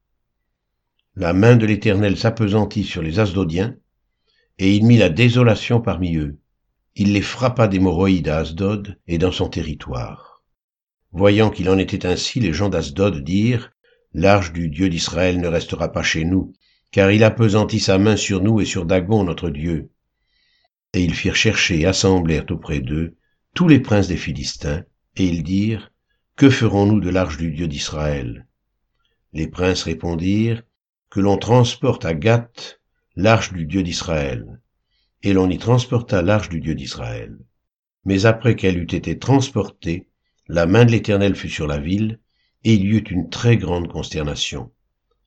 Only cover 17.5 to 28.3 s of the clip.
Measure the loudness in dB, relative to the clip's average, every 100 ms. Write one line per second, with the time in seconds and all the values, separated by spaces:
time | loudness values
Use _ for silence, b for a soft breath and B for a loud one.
17.5 | 2 0 -2 0 2 4 2 0 0 2
18.5 | 0 0 -4 0 0 2 0 0 -2 -6
19.5 | -4 -4 -4 -6 _ _ _ _ _ _
20.5 | _ _ _ _ -2 -2 -2 -2 0 0
21.5 | 0 0 0 0 2 2 2 2 -2 -2
22.5 | -8 -6 -6 -4 -4 -6 _ _ _ _
23.5 | 0 4 4 4 0 0 -2 -6 -8 -8
24.5 | -8 -6 -6 -8 _ _ -2 -2 -2 -2
25.5 | -2 -2 -4 -10 _ _ _ _ 4 4
26.5 | 4 2 2 4 2 0 -2 -2 -4 -6
27.5 | -4 -6 -6 -8 -4 -4 -4 -8